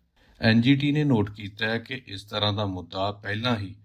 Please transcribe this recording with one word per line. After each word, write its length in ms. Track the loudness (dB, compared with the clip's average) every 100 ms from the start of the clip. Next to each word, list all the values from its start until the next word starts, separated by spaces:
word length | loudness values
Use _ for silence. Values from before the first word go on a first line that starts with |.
| _ _ _ 0
ਐਨ 200 | 4 6
ਜੀ 140 | 6
ਟੀ 180 | 4 2
ਨੇ 120 | 2
ਨੋਟ 260 | 2 2 0
ਕੀਤਾ 400 | -4 -12 -6 -4
ਹੈ 80 | -4
ਕਿ 240 | -6 -14 -12
ਇਸ 180 | -16
ਤਰ੍ਹਾਂ 280 | -8 -4 -2
ਦਾ 140 | -2 -4
ਮੁੱਦਾ 440 | -6 -8 -4 -4
ਪਹਿਲਾਂ 460 | -6 -8 -4 -2 -4
ਹੀ 160 | -6 -14